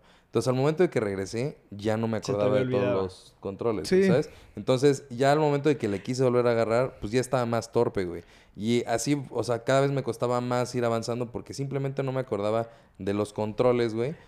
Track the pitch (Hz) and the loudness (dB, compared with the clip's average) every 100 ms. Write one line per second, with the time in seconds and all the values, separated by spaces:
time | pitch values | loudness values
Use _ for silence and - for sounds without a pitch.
0 | _ _ _ 117 120 123 143 160 180 127 | _ _ _ -2 0 2 2 2 2 2
1 | 104 95 95 113 139 - - 104 104 110 | -2 -4 -4 -4 -6 -6 -16 -6 -2 0
2 | 113 107 - 101 104 107 127 123 123 120 | 0 -2 -2 0 2 2 2 0 0 0
3 | 95 - - _ 98 98 113 101 82 185 | -2 -8 -20 _ -10 -4 -2 -2 2 2
4 | 196 131 156 - - - 104 127 143 139 | 4 4 2 -10 -18 -8 0 4 4 4
5 | - 120 135 151 151 143 147 131 107 98 | -4 0 2 4 4 2 2 2 0 -2
6 | - 127 131 123 120 117 110 117 131 - | -4 0 2 4 4 2 2 2 0 -4
7 | 104 123 127 131 117 117 - 120 120 101 | -2 -2 0 0 0 -2 0 0 0 0
8 | 90 85 - - _ - 107 120 117 120 | -4 -6 -14 -20 _ -6 0 0 2 -2
9 | - 143 123 120 113 117 - 135 139 139 | 0 -2 -2 -6 -2 -2 2 2 2 0
10 | 123 110 123 123 123 123 120 127 117 113 | -4 -4 -2 -2 0 -2 -2 -2 0 -2
11 | 110 120 117 101 - - 139 139 139 139 | -2 -6 -6 -8 -10 -8 -6 -4 -4 -4
12 | 135 131 127 104 104 113 113 - _ - | -4 -4 -4 -2 0 0 -2 -10 _ -8
13 | 95 101 104 - 107 104 123 123 117 110 | -4 -2 -2 -4 -6 2 2 4 0 -2
14 | 127 165 | -4 -6